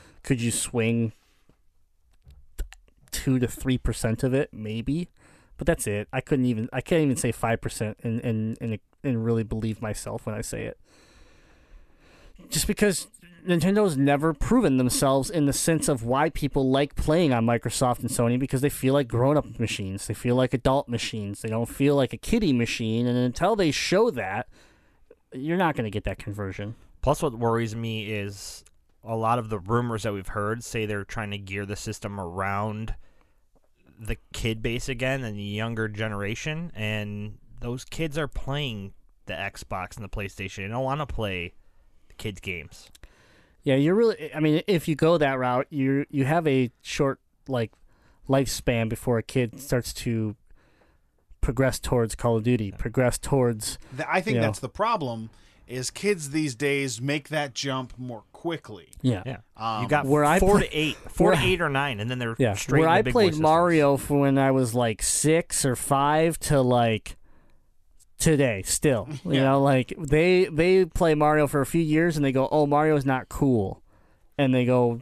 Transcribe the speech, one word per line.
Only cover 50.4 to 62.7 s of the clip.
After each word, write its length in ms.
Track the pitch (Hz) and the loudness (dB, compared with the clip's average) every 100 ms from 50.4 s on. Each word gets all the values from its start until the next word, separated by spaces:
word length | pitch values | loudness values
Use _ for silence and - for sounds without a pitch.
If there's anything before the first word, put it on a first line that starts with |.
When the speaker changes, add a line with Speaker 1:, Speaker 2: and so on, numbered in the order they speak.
| _ - _ _ _ _ _ _ _ - | _ -20 _ _ _ _ _ _ _ -4
Speaker 1:
progress 360 | - 120 131 120 | -2 2 0 0
towards 360 | - 123 113 - | 0 0 0 -2
Call 220 | 123 113 | 0 0
of 60 | |
Duty, 280 | 110 107 101 | 2 0 -2
progress 460 | - 117 110 123 - | -6 -4 0 0 0
towards, 600 | - 139 123 110 104 - - 131 | 0 2 2 0 -6 -10 -12 -10
Speaker 3:
Th-, 120 | 143 | -2
I 120 | 170 | -2
think 140 | 180 123 | 0 0
Speaker 1:
you 60 | |
know. 60 | 113 | 0
Speaker 3:
that's 120 | 104 | -2
the 100 | 127 | -8
problem, 640 | - 214 226 135 113 113 - - _ - | -4 -2 0 -2 -6 -10 -18 -20 _ -12
is 220 | 123 123 | -8 -8
kids 400 | - 196 196 143 | -4 -2 -2 -2
these 260 | 151 151 113 | -2 -2 -2
days 460 | 143 143 135 110 | -2 -2 -2 -4
make 260 | 135 151 - | -4 -4 -4
that 260 | 151 143 | -4 -4
jump 380 | - 139 131 127 117 | -6 -4 -4 -6 -10
more 260 | 127 113 - | -12 -12 -16
quickly. 560 | - 170 170 - 101 - - | -10 -6 -6 -8 -16 -18 -4
Speaker 1:
Yeah. 220 | 127 107 - | 0 0 -4
Speaker 2:
Yeah. 120 | - - - | -12 -16 -8
Speaker 3:
Um, 260 | 113 110 | -4 -4
Speaker 2:
You 60 | 104 | 0
got 160 | 147 139 | 0 4
Speaker 1:
Where 180 | 151 | 4
I 160 | 147 175 | 4 4
Speaker 2:
four 200 | 190 202 | 6 4
Speaker 1:
play-, 80 | 180 | 2
Speaker 2:
to 100 | 156 | -2
eight, 180 | 151 - - | -2 -4 -10
four 180 | - 170 | 2 4
Speaker 1:
where 40 | 160 | 4
Speaker 2:
to 60 | |
Speaker 1:
I, 40 | 185 | 2
Speaker 2:
eight 140 | 185 | 2
or 100 | 175 | 0
nine, 300 | 139 143 107 | 0 -2 -4
and 100 | 110 | -4
then 100 | 127 | -4
they're 180 | 120 113 | -4 2
Speaker 1:
yeah, 140 | 123 | 2
Speaker 2:
straight 260 | 98 - | 2 2